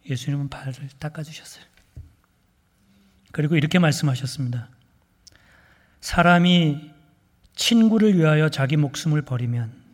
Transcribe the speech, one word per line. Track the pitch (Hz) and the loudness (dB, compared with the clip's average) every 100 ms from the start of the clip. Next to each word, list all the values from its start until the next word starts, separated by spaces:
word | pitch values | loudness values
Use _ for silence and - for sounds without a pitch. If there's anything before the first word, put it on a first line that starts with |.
| - | -8
예수님은 | 131 - 143 139 | -8 -6 -6 -8
발을 | - 135 131 139 _ | -10 -14 -14 -16 _
닦아주셨어요. | 151 151 156 156 - - - _ _ - - _ _ _ _ _ _ _ _ _ _ _ _ | -14 -12 -16 -16 -20 -20 -20 _ _ -20 -20 _ _ _ _ _ _ _ _ _ _ _ _
그리고 | - 151 160 | -6 -2 0
이렇게 | 156 180 | 0 2
말씀하셨습니다. | 165 - 147 127 127 - 127 120 113 _ _ _ _ _ _ _ _ _ _ _ _ _ | 2 2 -2 -2 -6 -8 -6 -6 -10 _ _ _ _ _ _ _ _ _ _ _ _ _
"사람이 | - 175 175 175 175 180 160 143 - _ _ _ _ _ _ - | -6 2 4 4 4 4 2 -2 -10 _ _ _ _ _ _ -6
친구를 | - 233 220 220 214 185 | 0 4 4 4 4 4
위하여 | 156 151 156 | 4 4 2
자기 | 151 135 156 | 0 0 0
목숨을 | 143 - 160 151 | 0 -2 -2 -2
버리면 | 139 123 120 120 117 123 _ | -2 -6 -4 -4 -6 -12 _